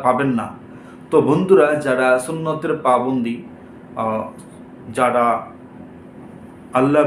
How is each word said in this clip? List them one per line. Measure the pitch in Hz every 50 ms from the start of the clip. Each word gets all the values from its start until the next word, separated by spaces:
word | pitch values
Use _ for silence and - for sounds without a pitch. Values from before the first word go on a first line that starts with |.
| -
পাবেন | 127 127 135 139 135 123 113
না। | 104 98 - - - - - - - - - - - -
তো | 165 156
বন্ধুরা, | - 127 151 175 185 190 190 165 147 147 151 147 139
যারা | 135 127 127 127 127 127 127 -
সুন্নতের | - 165 160 160 156 151 - - 156 151 151 -
পাবন্দি, | 131 123 120 120 131 131 127 117 117 117 117 - - - - - - - - - - -
আহ, | 113 113 110 110 110 107 - - - - - - - - - - - - 113 110 135
যারা | 127 120 117 123 120 120 113 - - - - - - - - - - - - - - - - - - - - - - - - - - - - 127
আল্লাহ | 131 143 147 151 147